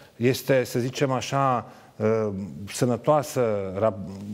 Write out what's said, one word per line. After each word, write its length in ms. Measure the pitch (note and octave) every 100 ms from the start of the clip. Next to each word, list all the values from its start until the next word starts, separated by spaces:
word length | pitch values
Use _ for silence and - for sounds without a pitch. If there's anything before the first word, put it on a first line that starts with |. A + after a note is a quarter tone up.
| - -
este, 480 | A#2+ B2+ - C3+
să 140 | A#2+ C3
zicem 320 | B2 - C#3
așa, 600 | B2+ - C#3 C#3 A#2+ A2+ - - -
uh, 320 | G#2+ A2 G#2+ F#2+ G2 C2+ G2
sănătoasă, 1000 | - B2+ A2+ - D3+ C3+ C3+ A#2 G#2 F#2+ F#2
rap-, 300 | A2 G2+ F2+ G2 G2+